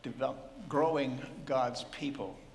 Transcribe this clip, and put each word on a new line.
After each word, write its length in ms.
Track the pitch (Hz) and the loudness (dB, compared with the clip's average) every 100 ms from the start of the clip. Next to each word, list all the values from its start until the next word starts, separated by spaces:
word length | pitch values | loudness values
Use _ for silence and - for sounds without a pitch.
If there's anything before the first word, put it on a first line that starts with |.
develop-, 640 | - 226 135 - - - 196 | -6 -2 -2 -2 -12 -14 0
growing 500 | 151 160 151 131 127 - - - | 4 6 4 2 -2 -6 -10 0
God's 380 | 131 123 120 - | 4 4 0 -8
people. 520 | - 143 135 95 90 - | -4 -4 -2 -6 -8 -16